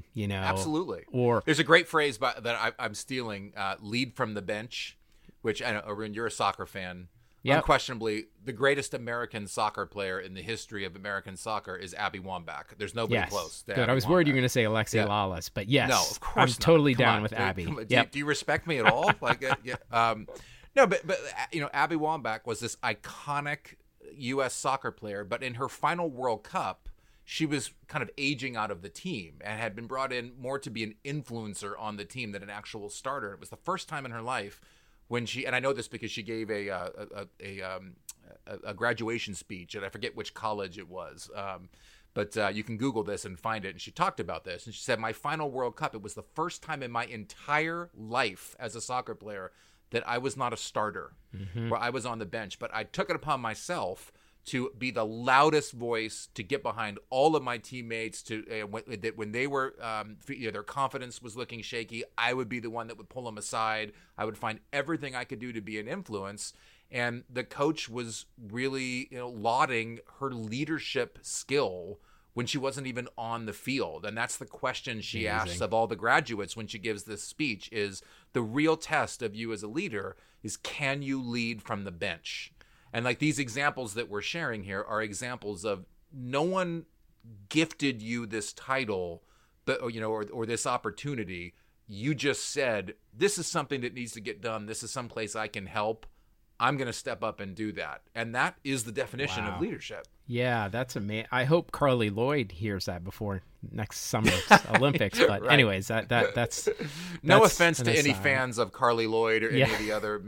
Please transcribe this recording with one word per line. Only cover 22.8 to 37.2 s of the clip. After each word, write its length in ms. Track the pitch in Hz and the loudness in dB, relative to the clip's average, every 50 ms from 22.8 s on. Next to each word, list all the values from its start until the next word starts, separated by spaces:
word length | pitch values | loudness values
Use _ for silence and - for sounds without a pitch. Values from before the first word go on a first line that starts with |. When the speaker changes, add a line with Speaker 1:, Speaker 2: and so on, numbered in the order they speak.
| - | -2
Speaker 2:
iconic 920 | 120 110 - - - - - - 147 143 143 143 147 147 - - - - _ _ _ _ _ - 73 80 | -2 -2 -4 -6 -14 -14 -12 -6 -4 -2 -2 -2 -2 -4 -6 -8 -16 -20 _ _ _ _ _ -20 -20 -14
U 260 | 139 139 120 135 139 135 | -8 -4 -2 2 2 2
S 100 | 123 - | 2 0
soccer 380 | - - 143 131 131 - 120 | 0 0 2 2 2 0 -4
player, 320 | - - 117 107 101 101 104 | -6 -6 -8 -6 -6 -6 -4
but 200 | 92 117 117 131 | -4 -4 -4 -4
in 100 | 127 120 | -4 -4
her 140 | 117 135 123 | -2 -4 -4
final 420 | - - - 147 170 175 175 165 | -4 0 0 2 2 2 0 -2
World 320 | 131 123 127 127 113 107 - | -2 0 0 2 2 0 -2
Cup, 460 | - - 185 147 98 92 - - - - - _ _ _ _ _ | -4 -4 -2 -2 -2 -4 -6 -10 -16 -16 -16 _ _ _ _ _
she 220 | - - - 160 | -8 -2 0 0
was 240 | 147 147 143 117 - - - - | 2 2 0 -2 -4 -10 -14 -14
kind 160 | - - 151 123 | -6 -4 -4 -4
of 80 | 95 - - | -4 -4 -2
aging 380 | 143 139 147 120 131 131 120 | 0 0 0 0 -4 -4 -2
out 160 | 113 107 104 101 | -2 -2 -2 -2
of 100 | 85 87 | -6 -8
the 60 | 98 | -14
team 480 | - - - 185 170 113 87 80 71 76 - | -14 -10 -8 -6 -6 -6 -6 -10 -14 -12 -8
and 180 | 104 107 107 | -8 -6 -4
had 160 | 117 113 95 | -4 -4 -6
been 100 | 110 117 | -6 -8
brought 260 | 110 127 131 135 131 127 | -6 -4 -2 -2 -2 -2
in 200 | 123 117 123 123 | -4 -6 -6 -10
more 220 | 131 127 127 139 135 | -8 -6 -4 -4 -4
to 120 | - 135 | -4 -6
be 120 | 107 113 110 | -4 -4 -4
an 120 | 107 107 _ - | -4 -6 _ -8
influencer 680 | 139 143 151 131 - 120 117 110 107 98 - 104 101 101 - | -6 -6 -6 -6 -6 -8 -8 -6 -6 -8 -8 -8 -8 -8 -6
on 180 | 110 107 107 | -6 -6 -6
the 80 | 101 101 | -6 -10
team 280 | 101 - 127 123 107 101 | -10 -8 -8 -8 -6 -8
than 100 | 98 98 | -10 -10
an 80 | 101 | -10
actual 380 | 101 104 101 - - 110 101 104 | -12 -12 -12 -12 -12 -10 -10 -10
starter. 440 | - - - 131 139 143 113 101 98 | -10 -8 -6 -4 -4 -4 -4 -6 -8
It 60 | 76 | -10
was 120 | 90 - | -16 -16
the 60 | - | -16
first 320 | - - - 185 180 - - | -12 -6 -4 -4 -4 -4 -6
time 160 | 160 147 135 | -8 -8 -8
in 60 | 123 113 | -6 -8
her 100 | 117 113 | -6 -4
life 380 | 120 131 120 101 101 - - - - - _ _ _ _ _ _ - | -4 -2 -4 -4 -6 -10 -16 -20 -20 -20 _ _ _ _ _ _ -4
when 160 | 117 120 120 | -4 -2 -2
she, 200 | 110 - 123 135 | -2 -4 -4 -2
and 80 | 131 123 | 0 0
I 60 | 127 | 2
know 120 | 127 135 139 | 2 2 0
this 140 | 123 113 - | 0 -2 -8
because 220 | - 113 - 104 | -8 -8 -8 -8
she 120 | - - 107 | -8 -8 -6
gave 260 | 110 113 113 110 101 | -4 -4 -4 -2 -2
a, 180 | 110 101 101 101 | -2 -2 -2 -2
uh, 180 | 98 90 90 92 - | -4 -4 -4 -6 -8
a, 240 | - 104 - - 101 | -10 -14 -12 -12 -12